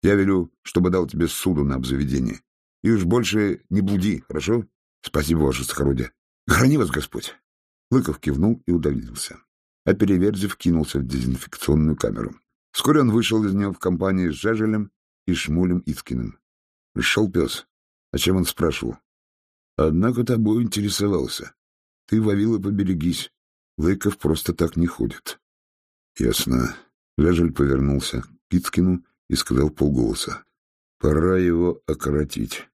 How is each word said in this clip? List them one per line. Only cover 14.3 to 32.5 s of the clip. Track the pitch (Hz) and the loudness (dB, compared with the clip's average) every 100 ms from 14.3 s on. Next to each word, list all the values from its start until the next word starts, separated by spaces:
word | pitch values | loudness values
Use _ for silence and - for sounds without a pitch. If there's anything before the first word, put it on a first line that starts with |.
с | |
Жежелем | 71 101 113 110 107 101 _ _ _ - | -2 -4 -2 0 -2 -4 _ _ _ -4
и | |
Шмулем | 85 - 80 90 90 | -4 0 0 2 0
Ицкиным. | - - - 62 57 - _ _ _ _ _ | -2 -8 -6 -6 -8 -12 _ _ _ _ _
Пришел | - - - 104 | -6 -2 0 0
пес. | 90 71 - - _ _ _ _ | 0 -2 -4 -12 _ _ _ _
А | - | -4
чем | - 95 | 0 2
он | |
спрашивал? | 87 - 80 - 58 - _ _ _ _ _ _ _ - | 0 0 -2 -2 -6 -10 _ _ _ _ _ _ _ 0
"Однако | 78 80 110 120 | 2 2 0 0
тобой | 120 117 107 110 | 0 0 2 0
интересовался. | 120 - 104 95 101 95 64 - - _ _ _ _ _ _ | -2 -2 -4 -2 0 0 -4 -8 -14 _ _ _ _ _ _
Ты, | 110 | 0
Вавила, | 110 101 107 110 | 2 2 2 0
поберегись. | 98 104 95 90 80 85 - _ _ _ _ - | -2 -2 0 0 0 -2 -6 _ _ _ _ -2
Лыков | 78 98 104 - | 0 2 -2 -2
просто | - 78 - | -2 -2 -2
так | 80 82 - | -2 -2 0
не | 85 | -2
ходит". | - - - - - _ _ _ _ _ _ _ - | 0 -6 -6 -14 -16 _ _ _ _ _ _ _ -2
"Ясно". | 58 - - 64 60 - _ _ _ - | 0 0 0 0 0 -6 _ _ _ 0
Жежель | 78 87 85 | 2 4 2
повернулся | - 69 67 69 69 - 65 | 2 0 2 2 0 -2 -6
к | - - _ | -8 -16 _
Ицкину | 90 - - 90 90 - _ _ | -2 -2 0 2 2 -4 _ _
и | |
сказал | 67 - 62 73 | -6 0 2 2
полголоса: | 73 73 65 62 - - - _ _ _ _ _ _ | 2 0 2 0 -2 -6 -10 _ _ _ _ _ _
"Пора | - 76 85 92 | 0 2 2 2
его | 90 85 87 85 - | 2 2 0 -2 -6
окоротить. | 78 76 73 73 - - | -6 -2 -2 -2 -4 -8